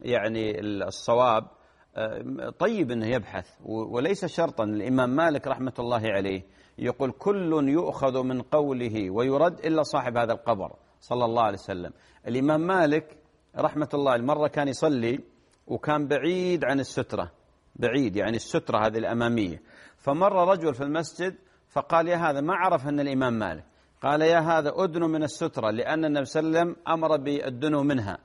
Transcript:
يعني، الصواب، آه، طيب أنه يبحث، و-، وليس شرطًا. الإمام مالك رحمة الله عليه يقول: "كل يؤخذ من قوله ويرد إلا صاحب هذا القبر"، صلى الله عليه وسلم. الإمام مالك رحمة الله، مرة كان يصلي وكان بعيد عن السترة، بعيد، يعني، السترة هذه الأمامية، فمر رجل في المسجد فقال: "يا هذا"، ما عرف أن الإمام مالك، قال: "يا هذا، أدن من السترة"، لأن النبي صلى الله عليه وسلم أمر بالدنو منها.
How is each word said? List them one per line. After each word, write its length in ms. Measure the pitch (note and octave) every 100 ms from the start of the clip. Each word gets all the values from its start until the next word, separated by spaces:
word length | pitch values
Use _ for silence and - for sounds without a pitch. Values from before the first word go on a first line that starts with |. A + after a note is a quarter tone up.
يعني، 580 | B2 A#2 G#2+ A2+ A2 G#2
الصواب، 840 | G#2 G2+ F#2+ - - A#2+ B2+ A2 G#2+ - _ _ _ -
آه، 540 | A2 A2 B2 C3+ B2 -
طيب 320 | F#3+ A3 C3
أنه 160 | A#2+ A2
يبحث، 420 | B2+ F#2+ F#2+ - - -
و-، 300 | A2 G#2+ A#2+
وليس 300 | D3+ G3+ F3
شرطًا. 380 | - E3 -
الإمام 460 | G#2+ G#2+ G#2 C3 B2
مالك 380 | C#3 E3 C#3+ C3
رحمة 260 | B2 B2+ -
الله 220 | A#2+ A#2+ A2
عليه 380 | G2 G2 F#2+ - _ _ -
يقول: 340 | A#2+ B2 C3+
"كل 580 | - G3 G3+ E3+ D#3 C#3
يؤخذ 540 | D3+ F3+ - C3+ B2+
من 180 | C3 B2+
قوله 680 | B2 D3+ D3 B2+ A#2+ A2 F#2+
ويرد 480 | G2+ C3 C#3 E3+ E3+
إلا 240 | D#3+ D#3+
صاحب 340 | C#3+ D3 B2 A#2+
هذا 160 | A2+
القبر"، 380 | A2+ - G#2+ F2 - _ _
صلى 260 | - B2 A#2
الله 180 | A#2
عليه 140 | A2 G2
وسلم. 340 | - F#2+ E2+ - _ _ -
الإمام 340 | B2 C#3 D#3
مالك 560 | E3+ F#3+ D#3 D3+ D3+ - _ _ _ -
رحمة 320 | D3+ D3 C#3+
الله، 240 | C#3+ C#3 A#2+
مرة 300 | B2 D3+ D3+
كان 200 | D3+ C#3+
يصلي 520 | B2 D#3+ C3 A#2 C#3 - _ _ _ -
وكان 400 | B2 - D3+ C#3
بعيد 580 | C#3+ D#3 F#3 F3+ F3 B2+
عن 140 | C#3
السترة، 520 | B2+ - A#2 G2+ F2 - _ _ _ -
بعيد، 400 | A#2 C#3+ B2 G2
يعني، 200 | G2 A2+
السترة 420 | - E3 - A2+
هذه 200 | A2 A2
الأمامية، 640 | G2 A#2 A#2 A#2 F#2 D2+ - - - _
فمر 520 | - D3 G3 G3 F3
رجل 240 | F#3+ D#3+
في 100 | B2+
المسجد 520 | C#3+ D#3 D3+ - F3+ - _ _ _
فقال: 380 | C#3+ C#3 E3+ E3
"يا 80 | E3+
هذا"، 260 | E3 C#3
ما 120 | D3+
عرف 340 | F#3 F#3 E3 C#3
أن 120 | D3
الإمام 340 | C#3 C3 C3
مالك، 300 | A2+ G2 D#2+ - _ _ _
قال: 200 | C3 D3+
"يا 180 | D#3+ E3+
هذا، 320 | D#3+ D#3+ D3 -
أدن 280 | F#3+ E3
من 200 | E3 D#3+
السترة"، 480 | D3+ - E3 - A2
لأن 340 | A2 A#2 D#3 D#3
النبي 200 | C#3+ C3
صلى 160 | D#3
الله 180 | D#3+ D#3+
عليه 120 | E3+
وسلم 120 | - -
أمر 300 | E3 D#3+ D3+
بالدنو 680 | C#3 C#3+ C3+ B2 D3+ D3
منها. 340 | C#3 C3+ G2 F2+